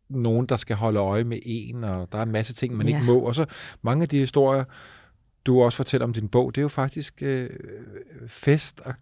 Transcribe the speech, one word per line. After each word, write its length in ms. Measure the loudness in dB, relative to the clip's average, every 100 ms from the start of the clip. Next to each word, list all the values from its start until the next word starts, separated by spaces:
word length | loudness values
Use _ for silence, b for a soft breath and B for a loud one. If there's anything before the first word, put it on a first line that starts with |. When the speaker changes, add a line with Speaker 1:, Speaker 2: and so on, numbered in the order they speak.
| -8
Speaker 1:
nogen, 360 | -2 2 2 2
der 100 | -2
skal 200 | -2 -2
holde 240 | 0 2
øje 240 | 2 0
med 160 | -2 -4 -6
en, 380 | -8 -6 -8
og 240 | -6 -6 -6
der 60 | -4
er 60 |
en 80 | -2
masse 220 | -2 -2
ting, 220 | -4 -4 0
man 100 | 0
Speaker 2:
Ja. 80 | 2
Speaker 1:
ikke 100 | 4
må. 80 | 4
Og 160 | 4 0
så 100 | -2 B B B
mange 200 | 0 0
af 80 | 2
de 80 | 0
historier, 460 | 2 4 4 2 -2 b b b b b _ _ 2
du 160 | 6
også 140 | 6 2
fortæller 300 | -2 0 0
om 60 |
din 140 | -4 0
bog, 280 | 2 2 0
det 60 |
er 20 |
jo 40 | -2
faktisk, 460 | -2 -4 -4 -10 -6
øh, 280 | -4 -4 -6 -12 -16 -16 -16 -16 -18 -18 -18
fest 540 | -2 2 2 0 -12 -12
og 80 | -4